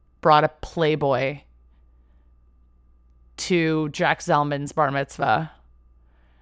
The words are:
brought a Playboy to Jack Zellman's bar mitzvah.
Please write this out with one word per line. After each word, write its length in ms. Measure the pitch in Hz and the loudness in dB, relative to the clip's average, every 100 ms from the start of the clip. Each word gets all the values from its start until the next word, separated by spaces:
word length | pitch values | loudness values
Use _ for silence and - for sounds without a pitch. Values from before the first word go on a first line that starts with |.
| _ _ | _ _
brought 220 | 165 151 | 4 6
a 60 | 156 | 4
Playboy 920 | - - 175 156 151 143 123 135 143 - _ _ _ _ _ _ _ _ _ _ _ _ _ _ _ _ _ _ - | -2 -10 -2 0 0 0 0 -2 -8 -16 _ _ _ _ _ _ _ _ _ _ _ _ _ _ _ _ _ _ -12
to 540 | - 175 160 156 151 | -2 0 0 -2 -4
Jack 300 | 165 151 160 | -2 -2 -2
Zellman's 520 | 170 151 147 143 143 | 0 0 0 -4 -6
bar 180 | - 143 | -2 -2
mitzvah. 600 | 139 139 - 113 117 156 - _ _ _ _ _ _ _ _ | -2 -6 -4 0 0 -2 -12 _ _ _ _ _ _ _ _